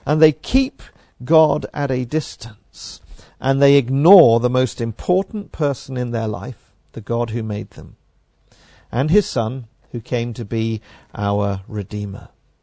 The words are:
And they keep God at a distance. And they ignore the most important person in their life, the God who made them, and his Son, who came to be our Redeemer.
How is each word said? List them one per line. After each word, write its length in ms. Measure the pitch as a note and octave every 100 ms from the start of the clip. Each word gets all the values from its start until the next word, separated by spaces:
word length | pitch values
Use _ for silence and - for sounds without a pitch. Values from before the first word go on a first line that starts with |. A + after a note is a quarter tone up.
| -
And 160 | D#3
they 120 | D#3
keep 500 | D3 - C4+ C4 - - _ _ -
God 420 | B2 D#3+ D#3 D3+ -
at 160 | - C#3+
a 160 | B2+ B2
distance. 960 | D#3 - - A#2 - _ - - - - - - _
And 200 | C3+ C#3
they 140 | C#3 C#3+
ignore 680 | A#2+ C3+ D#3 G3 C3 A#2
the 80 | A#2+
most 320 | B2+ B2+ -
important 720 | A#2 - - F#3 G3 G#3+ G3+
person 420 | - D3 C3+ - B2+
in 160 | B2
their 160 | A#2 A2+
life, 460 | G2 F#2+ A#2+ _ _ _
the 80 | -
God 300 | A2 A#2 A#2
who 120 | A2+
made 280 | A2 G#2 G#2
them, 260 | - D#2+ A2 _ _ _ _ _ _ _ _ _
and 180 | A#2 D3+
his 160 | G3 -
Son, 420 | C3 A2 C3 A#2 _ _
who 80 | A#2+
came 320 | - A#2+ A#2+
to 100 | A#2
be 380 | G#2 A2+ A2+ A2 - - _ -
our 460 | G2+ G2+ G2+ F#2+ G2+
Redeemer. 600 | G#2 F#2+ G#2 G2+ F#2+ - _ _ _